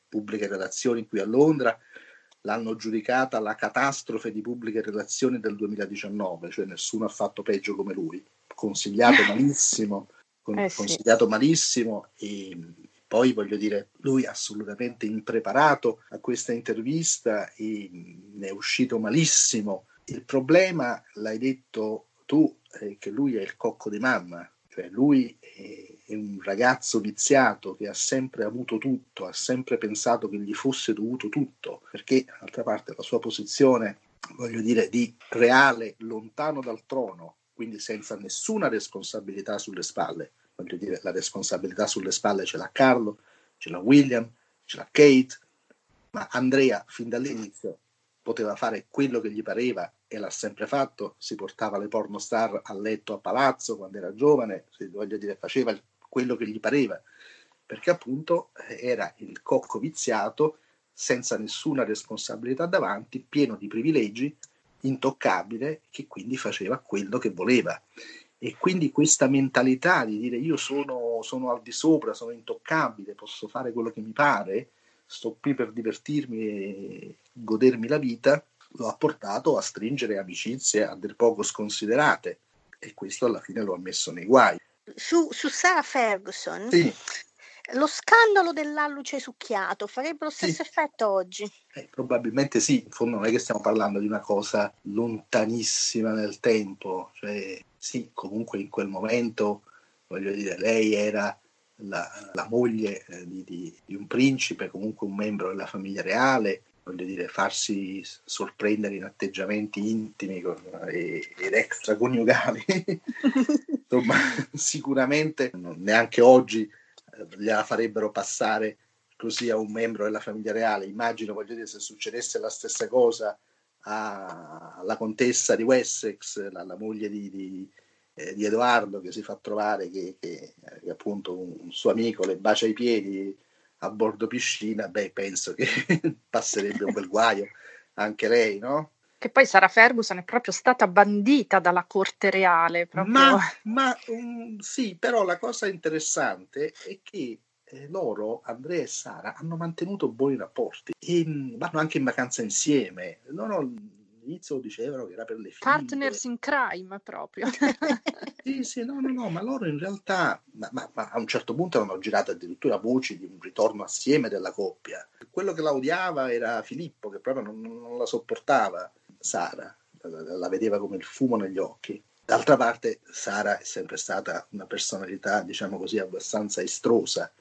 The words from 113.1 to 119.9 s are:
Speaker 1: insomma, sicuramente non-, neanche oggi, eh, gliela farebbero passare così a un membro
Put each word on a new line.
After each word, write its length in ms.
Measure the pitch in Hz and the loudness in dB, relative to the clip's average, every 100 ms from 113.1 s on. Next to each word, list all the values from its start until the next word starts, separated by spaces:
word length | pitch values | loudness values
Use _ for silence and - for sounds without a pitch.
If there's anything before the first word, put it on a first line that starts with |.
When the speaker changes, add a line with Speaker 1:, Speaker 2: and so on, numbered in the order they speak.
| - 285 269 240 294 - 294 - | -2 0 2 2 0 -2 -8 0
Speaker 1:
insomma, 260 | 127 127 - 139 123 - | 2 4 4 4 0 -6
sicuramente 1000 | 143 - 156 139 135 131 147 156 151 127 | -4 -4 -2 0 2 4 2 2 0 -2
non-, 280 | 90 87 82 | -4 -12 -6
neanche 400 | 95 110 117 - | 2 4 4 8
oggi, 480 | 120 127 127 110 107 - _ - _ | 12 12 8 0 -4 -8 _ -20 _
eh, 120 | - 87 92 | -20 -18 -6
gliela 260 | 104 107 | 0 0
farebbero 480 | 107 110 117 104 107 | 0 0 0 0 -2
passare 640 | 101 98 - 110 107 107 110 _ _ _ - | -4 -6 -2 0 0 -2 -6 _ _ _ -10
così 320 | 113 107 120 | -6 -4 0
a 80 | 110 | 0
un 140 | 107 | -2
membro 320 | 110 113 | -2 -4